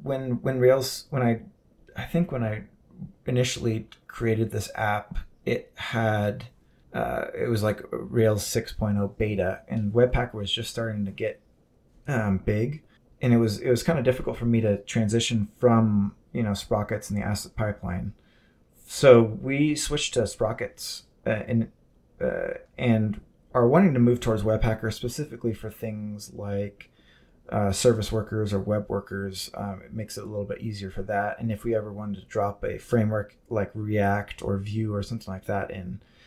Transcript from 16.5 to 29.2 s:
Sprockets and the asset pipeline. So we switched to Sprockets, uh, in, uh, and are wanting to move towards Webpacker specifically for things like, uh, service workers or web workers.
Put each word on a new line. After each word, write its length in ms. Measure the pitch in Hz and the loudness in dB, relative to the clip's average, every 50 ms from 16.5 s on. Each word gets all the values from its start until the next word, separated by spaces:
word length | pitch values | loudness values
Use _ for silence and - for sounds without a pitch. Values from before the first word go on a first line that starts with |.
| 98 | -2
Sprockets 540 | - - - 113 104 104 - 110 - - - | -4 -2 -2 -2 0 0 -2 -4 -6 -4 -4
and 80 | 104 | -4
the 80 | 101 - | -4 -2
asset 300 | 107 104 - - - - | -2 -4 -4 -6 -8 -6
pipeline. 600 | - 110 104 104 - - 90 90 90 - 101 - - _ _ _ _ _ _ _ _ _ _ _ - - | -4 -4 -4 -4 -6 -6 -6 -6 -6 -6 -8 -10 -12 _ _ _ _ _ _ _ _ _ _ _ -20 -18
So 380 | - - - 147 135 120 117 | -14 -2 6 10 10 10 10
we 540 | 113 110 110 - 127 131 139 143 151 151 147 | 8 4 0 -4 -4 -2 0 2 2 2 0
switched 380 | 147 - - 147 147 - - - | -2 -2 -4 -4 -4 -4 -2 0
to 120 | - 107 | -2 -2
Sprockets, 800 | 101 - - 113 107 113 - 113 - - - - - - - - _ _ _ - | -2 -2 -2 -2 -2 -2 -4 -8 -10 -10 -12 -12 -12 -12 -14 -16 _ _ _ -4
uh, 180 | 113 110 104 - | -2 -2 -2 -2
in, 240 | - 120 113 113 - - _ _ _ _ _ _ _ _ - | 0 0 0 0 -2 -6 _ _ _ _ _ _ _ _ -6
uh, 340 | - - - 50 50 - - - - _ _ | -4 -4 -2 -4 -4 -6 -8 -10 -14 _ _
and 440 | - 127 120 113 110 107 107 104 - - _ _ _ _ _ - | -2 2 2 4 4 2 0 -4 -6 -12 _ _ _ _ _ 2
are 120 | 127 120 | 4 4
wanting 280 | 123 143 180 196 170 131 | 6 6 6 6 6 6
to 60 | 123 | 6
move 200 | 120 120 123 - | 6 6 4 4
towards 220 | - 117 110 101 | 2 0 0 2
Webpacker 500 | 101 110 107 104 - 110 110 - 117 110 | 2 2 2 2 2 2 2 0 -2 -4
specifically 640 | 107 - - 123 - - 143 - 120 120 - 117 104 | -4 -4 -6 -8 -6 -8 -8 -10 -8 -6 -4 -4 -4
for 160 | - - 107 | -4 -8 -12
things 640 | - - 117 110 107 107 104 104 104 104 - - 98 | -12 -10 -10 -8 -8 -8 -8 -10 -10 -12 -14 -16 -14
like, 560 | 104 101 101 101 101 104 101 - - - _ _ _ _ _ _ _ _ _ _ _ _ - | -10 -8 -4 -4 -4 -4 -6 -10 -16 -20 _ _ _ _ _ _ _ _ _ _ _ _ -4
uh, 220 | - 107 104 98 | -2 0 0 0
service 400 | 95 - - 123 110 107 101 - | 0 4 4 4 4 4 0 -2
workers 400 | 113 110 104 - 113 110 107 101 | -2 -4 -2 -2 -4 -4 -2 -2
or 80 | 104 98 | -2 -2
web 260 | 92 104 104 104 101 - | 0 0 -2 -2 -2 -2
workers. 640 | - 98 - - 98 98 | -4 -6 -4 -6 -6 -6